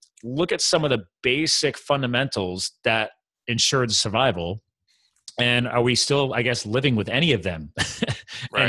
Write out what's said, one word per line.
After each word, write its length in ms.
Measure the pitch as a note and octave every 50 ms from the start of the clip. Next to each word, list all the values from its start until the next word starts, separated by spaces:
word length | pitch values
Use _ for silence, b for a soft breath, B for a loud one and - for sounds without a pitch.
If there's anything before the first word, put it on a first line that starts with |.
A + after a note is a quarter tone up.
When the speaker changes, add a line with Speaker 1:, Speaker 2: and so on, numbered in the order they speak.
| _ _ _ _ -
Speaker 1:
look 280 | A#2 B2+ D3 F3 -
at 100 | G3+ -
some 220 | - - - E3 D3+
of 60 | D3
the 140 | B2+ A2+ F#2 - _ _ -
basic 540 | B2+ B2+ C#3+ D#3+ D3+ - - - C#3 -
fundamentals 920 | - - - C#3+ C#3 C3+ B2 A#2+ A#2+ C#3 C#3 - A2+ F#2+ F#2 F2+ F#2+ - - - _ -
that 280 | A#2+ A2+ A2+ G#2+ A2 - _ _ _ _ _ _
ensured 440 | - A#2 A2+ - - D3 C3+ B2 A2+
survival. 720 | G#2 - - A2+ G2+ A2+ C3 C3 F#2 F2 E2+ E2+ G2+ A2 - _ _ _ _ _ _ _ _ _ _ _ _ - - -
And 280 | B2 A#2+ A#2+ B2 B2
are 140 | B2 - B2
we 140 | A#2+ B2+ B2
still, 360 | A#2 - - C#3+ C#3+ C#3 C3 -
I 80 | A#2+ A#2
guess, 200 | B2+ A#2+ - -
living 320 | G#2 G#2+ C3 C#3 C#3+ B2
with 140 | G#2+ F#2+ F2
any 220 | G#2 C3 E3+ E3 C3
of 80 | G2
them 320 | F2 F#2+ E2+ D#2+ D2+ D2 -
<laughs> 760 | - - - - - - - A2+ - - - - - - -
Speaker 2:
Right. 120 | - C3+ C3+